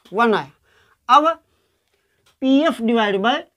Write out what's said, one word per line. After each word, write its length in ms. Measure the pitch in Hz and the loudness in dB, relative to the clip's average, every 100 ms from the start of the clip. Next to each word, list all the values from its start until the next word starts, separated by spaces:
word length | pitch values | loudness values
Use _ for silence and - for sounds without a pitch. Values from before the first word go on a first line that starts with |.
| _ | _
वन 220 | 190 233 | -2 0
आया। 160 | 190 139 _ _ _ _ _ - | -2 -6 _ _ _ _ _ 0
अब 180 | 269 311 320 _ _ _ _ _ _ _ _ _ _ | 2 2 -4 _ _ _ _ _ _ _ _ _ _
पीएफ़ 380 | 262 269 320 226 | 0 2 2 -2
divided 400 | 226 233 208 196 | -2 0 0 -2
by 120 | 220 294 - | -2 -4 -8